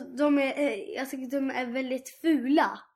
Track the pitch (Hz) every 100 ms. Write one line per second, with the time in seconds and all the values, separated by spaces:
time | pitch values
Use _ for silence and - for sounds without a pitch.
0 | 262 254 294 285 269 - 285 214 - -
1 | 262 269 262 277 269 247 254 247 262 254
2 | - - 330 294 240 302 220 - -